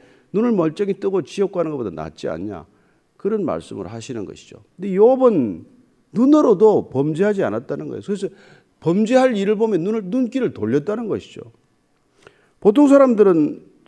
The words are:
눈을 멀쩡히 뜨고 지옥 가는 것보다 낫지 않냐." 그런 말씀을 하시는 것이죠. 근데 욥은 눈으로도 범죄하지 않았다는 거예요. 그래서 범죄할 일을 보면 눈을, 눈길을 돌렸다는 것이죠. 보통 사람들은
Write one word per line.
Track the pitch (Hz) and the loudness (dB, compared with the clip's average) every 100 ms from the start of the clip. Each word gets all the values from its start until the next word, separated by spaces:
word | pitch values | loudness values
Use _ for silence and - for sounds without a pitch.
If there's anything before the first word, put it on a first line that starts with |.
| _ _ _ | _ _ _
눈을 | 185 240 | -4 0
멀쩡히 | 220 160 156 202 190 | 0 0 -2 -4 -4
뜨고 | 196 190 | -4 -4
지옥 | 160 - 190 | -6 -4 -4
가는 | 185 165 | -2 -6
것보다 | 147 113 | -6 -8
낫지 | 78 80 - - | -8 -12 -10 -8
않냐." | 82 98 92 73 _ _ _ _ _ | -8 -10 -12 -16 _ _ _ _ _
그런 | 196 220 160 | -6 -4 -4
말씀을 | 82 82 110 87 | -6 -8 -14 -12
하시는 | 113 117 117 90 | -14 -14 -12 -12
것이죠. | - - - _ - | -16 -20 -20 _ -14
근데 | 196 | -6
욥은 | 185 220 262 262 202 117 82 - _ _ _ _ | 4 4 6 4 2 0 -4 -12 _ _ _ _
눈으로도 | - 262 302 294 190 220 175 - | 0 4 4 4 4 4 4 0
범죄하지 | 131 143 156 202 202 | -4 -4 0 -2 0
않았다는 | 135 104 135 143 151 | -2 -4 -6 -10 -8
거예요. | 117 | -10
그래서 | 104 196 196 - _ _ _ _ | -8 -8 -8 -12 _ _ _ _
범죄할 | 156 180 214 254 262 220 | -2 0 2 2 2 0
일을 | 196 214 | -2 0
보면 | 220 196 | 0 -2
눈을, | 175 226 185 | -2 -4 -4
눈길을 | 240 247 262 226 | -4 -4 -4 -6
돌렸다는 | 120 107 131 151 214 226 | -4 -2 -2 -2 -6 -6
것이죠. | 127 - - 113 _ _ _ _ _ _ _ _ _ _ _ | -8 -8 -18 -20 _ _ _ _ _ _ _ _ _ _ _
보통 | 196 214 294 | 0 4 6
사람들은 | 277 269 220 202 170 151 - - _ | 6 6 6 4 4 2 -4 -16 _